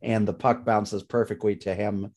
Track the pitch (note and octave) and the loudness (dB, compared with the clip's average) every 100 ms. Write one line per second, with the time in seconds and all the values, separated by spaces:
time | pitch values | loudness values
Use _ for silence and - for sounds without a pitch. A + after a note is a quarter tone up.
0 | A#2 A2+ G#2 F#2 C3 A#2+ A#2+ A2 G2+ G#2 | 0 2 2 2 2 2 2 0 2 -6
1 | F#2 A#2+ A2+ G#2 G#2+ F#2+ G2 F#2 G#2 G2+ | -4 -2 0 0 -2 -2 -2 -2 -2 -2
2 | G2 | -6